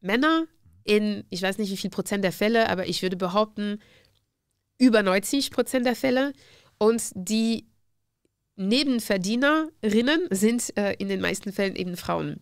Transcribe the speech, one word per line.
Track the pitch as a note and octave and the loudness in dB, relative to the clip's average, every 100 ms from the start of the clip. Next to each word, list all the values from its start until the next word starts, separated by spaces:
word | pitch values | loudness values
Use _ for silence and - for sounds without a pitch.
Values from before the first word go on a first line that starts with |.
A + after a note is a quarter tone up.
Männer | - A3 D4+ D#4+ D#4+ _ _ _ | 0 2 4 2 0 _ _ _
in, | - G#3 G#3 G3+ - | 2 2 2 -4 -6
ich | F3+ | -4
weiß | F#3 G3 | -4 -2
nicht, | G#3 | -4
wie | F#3+ | -4
viel | G3 | -6
Prozent | - G3 G3+ | -6 -4 -2
der | G3 | -2
Fälle, | E3 G#3 A#3 A3+ | 0 2 2 2
aber | F#3 F3+ | 0 -2
ich | F3 | -4
würde | F#3 F#3 | -4 -2
behaupten, | F#3 F#3+ G#3+ G#3+ G#3 G#3 _ _ _ _ _ _ _ _ _ _ | -2 0 -2 -2 -6 -6 _ _ _ _ _ _ _ _ _ _
über | B3+ A3 | 4 6
neunzig | G3+ F#3 G3+ C#4 C4+ | 4 2 2 -2 -2
Prozent | - A#3+ C4 | -2 0 2
der | B3 A#3 | 0 0
Fälle. | C4+ B3+ C#4 C4+ - - _ _ | 0 2 0 -4 -20 -20 _ _
Und | G#3+ A#3 - | 2 2 -2
die | - F3+ A3 A3+ A3+ - _ _ _ _ _ _ _ _ - | -10 -4 0 0 -2 -6 _ _ _ _ _ _ _ _ -6
Nebenverdienerinnen | F#3+ A#3+ D4 B3 - G3 F3+ A#3 C#4+ D#4 D#4 - A3 G#3 B3 D#4+ F#4 | 0 2 2 -2 0 -2 0 2 2 2 0 -4 0 2 2 0 0
sind, | F#3+ G#3+ A#3+ - - | 2 2 2 -4 -4
äh, | G3+ | -4
in | - G3 | -4 -4
den | G3 | -2
meisten | F3+ F#3+ - | -2 -4 -8
Fällen | F#3+ G3 - | -4 -4 -2
eben | F3+ F3 | -8 -8
Frauen. | - E3+ D3 D3 | -4 -4 -4 -10